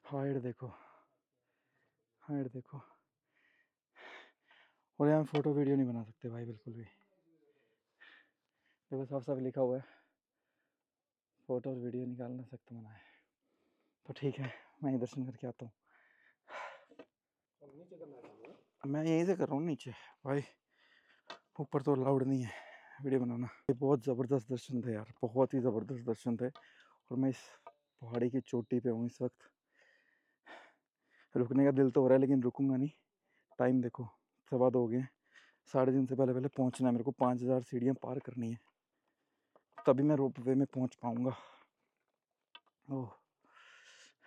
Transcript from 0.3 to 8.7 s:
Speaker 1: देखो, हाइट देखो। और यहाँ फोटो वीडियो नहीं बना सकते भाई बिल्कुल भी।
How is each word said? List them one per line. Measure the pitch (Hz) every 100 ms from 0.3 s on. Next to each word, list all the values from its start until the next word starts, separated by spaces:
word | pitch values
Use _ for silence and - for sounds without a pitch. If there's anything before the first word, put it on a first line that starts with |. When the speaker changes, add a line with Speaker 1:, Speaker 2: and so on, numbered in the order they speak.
| 139
Speaker 1:
देखो, | 123 117 123 - - - _ _ _ _ _ _ _ _ _ _ _ _
हाइट | - 143 127
देखो। | 127 - 139 - _ _ _ _ _ _ _ _ _ _ - - - - _ _ _ _ _ _ -
और | 147
यहाँ | 156
फोटो | 147 151 147
वीडियो | 143 139 139
नहीं | 127
बना | 117
सकते | 110 - 120
भाई | 117
बिल्कुल | 117 110 -
भी। | 113 107 _ _ _ _ _ _ _ _ _ _ _ - - _ _ _ _ _